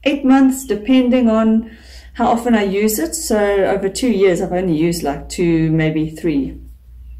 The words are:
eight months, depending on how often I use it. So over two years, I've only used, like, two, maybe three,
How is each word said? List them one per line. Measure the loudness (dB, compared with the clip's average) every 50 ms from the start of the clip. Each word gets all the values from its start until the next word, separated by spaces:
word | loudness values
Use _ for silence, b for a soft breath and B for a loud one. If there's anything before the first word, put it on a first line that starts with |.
| 0
eight | -2 -2 0 2
months, | 4 4 6 6 4 2 0 -4
depending | -6 -6 -6 0 2 2 2 4 4 2 2 2 2
on | 2 2 2 2 2 0 0 B B B B B B B B B B
how | -2 0 0
often | 0 0 0 2 2
I | 2
use | 2 0 0 0 0 0 0 -2
it. | -4 -6 -6
So | -8 -4 -2 0 0 2 2 2 2 2
over | 0 0 -2 -2 -4
two | -4 -2 -2 0
years, | 2 4 4 2 2 2
I've | -2 -2
only | -2 -2 0 0 0
used, | 0 0 0 -2 -2
like, | -4 -6 -6 -6 -10 -12
two, | -4 -2 0 2 2 2 2 2
maybe | 2 2 0 0 0 -2 -4 -4
three, | -6 -4 -4 -2 -2 0 -2 -4 -8 -12 -18 -20 -20 -20 -20 -20 -20 -20 -20 -20 -16